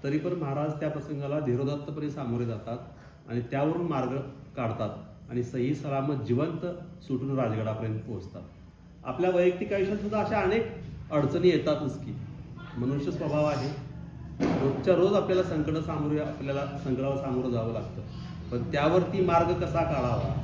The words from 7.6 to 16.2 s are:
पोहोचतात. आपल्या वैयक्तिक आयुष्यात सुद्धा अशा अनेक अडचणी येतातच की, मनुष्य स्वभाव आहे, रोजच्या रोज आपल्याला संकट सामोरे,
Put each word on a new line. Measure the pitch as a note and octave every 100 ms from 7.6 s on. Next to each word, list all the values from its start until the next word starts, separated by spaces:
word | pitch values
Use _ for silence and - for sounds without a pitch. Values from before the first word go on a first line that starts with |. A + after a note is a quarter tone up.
| A2 G#2+ A2 G#2+
पोहोचतात. | - G2+ - - F#2 - - - - -
आपल्या | - - F3+
वैयक्तिक | F3+ F3+ F3+ G3
आयुष्यात | G3+ F#3+ G3+
सुद्धा | G3+ G#3+
अशा | G3+ G#3+
अनेक | F3+ A3 A3+ - - - -
अडचणी | D3+ C3+ F3 F3+
येतातच | D#3+ D#3 D3 C#3 -
की, | - - - - - - - -
मनुष्य | B2 C#3+ C#3+
स्वभाव | D3 D#3 D3+
आहे, | D3+ C#3 C3+ D#3 - - - - - -
रोजच्या | - - C3+ - F#3+
रोज | F3 F#3+
आपल्याला | G3+ F3+ F#3
संकट | E3 D#3+ D3+ D#3
सामोरे, | D#3 D3+ D3 D3+